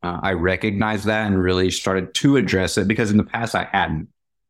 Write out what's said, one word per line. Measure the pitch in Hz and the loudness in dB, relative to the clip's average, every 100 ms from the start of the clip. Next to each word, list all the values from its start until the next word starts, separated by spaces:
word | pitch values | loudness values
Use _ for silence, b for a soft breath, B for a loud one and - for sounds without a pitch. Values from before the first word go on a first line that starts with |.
uh, | 87 87 | -8 -4
I | 196 | -2
recognized | 185 - 92 110 101 110 107 104 | 0 0 0 0 0 -2 -2 -2
that | 107 107 | 0 0
and | 95 | 0
really | 90 92 92 | 2 2 0
started | - - 95 92 - | 0 -2 -2 -2 0
to | 143 139 | 2 4
address | 92 95 90 - | 2 2 0 0
it, | 98 | 0
because | 110 110 | 0 2
in | 104 | 2
the | |
past | - 117 117 92 | 0 -4 -4 -4
I | 90 | -2
hadn't. | 95 82 78 - _ _ _ | -2 -2 -4 -8 _ _ _